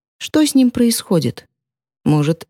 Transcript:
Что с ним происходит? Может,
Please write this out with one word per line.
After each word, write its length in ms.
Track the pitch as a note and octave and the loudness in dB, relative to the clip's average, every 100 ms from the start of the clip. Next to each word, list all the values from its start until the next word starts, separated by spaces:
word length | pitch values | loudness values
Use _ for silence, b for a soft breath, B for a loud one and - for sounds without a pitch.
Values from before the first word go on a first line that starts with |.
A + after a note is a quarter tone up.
| _ _ | _ _
Что 260 | - D#4 | -4 -2
с 120 | D4+ | 0
ним 160 | C4+ B3 | 2 2
происходит? 760 | A#3+ A#3+ A3+ - F3 A#2+ - - _ _ _ _ _ | 2 0 -2 -2 -2 -2 -8 -18 _ _ _ _ _
Может, 420 | - D3+ D3 E3 | 0 0 0 -4